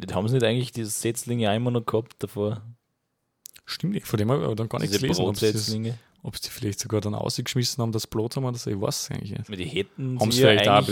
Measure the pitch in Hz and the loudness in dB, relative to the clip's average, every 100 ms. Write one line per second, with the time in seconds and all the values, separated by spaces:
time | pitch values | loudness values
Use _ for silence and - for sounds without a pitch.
0 | 92 90 107 131 113 123 120 120 107 - | -6 -2 0 2 2 2 -2 -4 -6 -2
1 | 113 113 - 120 107 107 123 120 110 110 | -2 -2 -4 0 2 2 0 0 0 -2
2 | 117 - 101 101 104 107 110 117 _ _ | -2 -8 -8 -2 -2 -2 -10 -20 _ _
3 | _ _ _ _ - - - - 170 202 | _ _ _ _ -20 -18 -12 -6 -4 -4
4 | - 110 104 143 - 110 113 - 104 101 | -2 0 2 2 0 -2 -4 -2 0 0
5 | 135 90 92 101 107 107 107 110 113 117 | 0 0 0 2 2 2 -2 -4 -4 -6
6 | _ _ - - - - 110 98 - 107 | _ _ -12 -10 -10 -6 -6 -6 -2 -2
7 | 101 104 - - 123 127 120 - 117 110 | 0 -2 -2 -2 -2 0 0 0 -2 -2
8 | - 110 117 139 131 120 - 101 101 - | -2 -2 -2 -2 -4 -4 -4 -2 0 -2
9 | - - 104 - - 98 87 - 196 - | -6 -8 -8 -8 -8 -6 -4 -4 -4 -6
10 | 131 127 123 120 131 104 104 101 - | -4 0 2 8 8 8 8 6 4